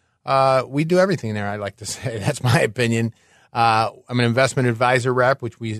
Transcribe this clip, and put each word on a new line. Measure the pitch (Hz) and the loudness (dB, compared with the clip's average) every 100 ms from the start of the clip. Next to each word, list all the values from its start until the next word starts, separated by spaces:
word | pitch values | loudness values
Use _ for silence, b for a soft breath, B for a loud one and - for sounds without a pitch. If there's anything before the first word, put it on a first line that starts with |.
| _ _ | _ _
Uh, | 135 135 135 131 120 | -2 2 4 2 0
we | 139 | -4
do | 160 180 | 0 2
everything | 190 170 113 | 2 0 -4
there, | 107 101 | -4 -4
I | 104 | -6
like | 101 - | -8 -10
to | - | -12
<laughs> | |
say. | - - 113 | -10 -8 -4
That's | 98 117 | -4 -2
my | 123 147 | 0 2
opinion. | 131 107 117 113 117 b b b b | 2 0 0 0 -2 b b b b
Uh, | 120 117 110 110 - - | 0 2 2 0 -6 -6
I'm | 123 | 0
an | 120 | 2
investment | 117 131 - 127 | 2 2 2 -2
advisor | 113 123 127 123 | 2 2 2 2
rep, | 127 127 135 | 2 2 0
which | 117 - | -4 -10
we, | 113 | -8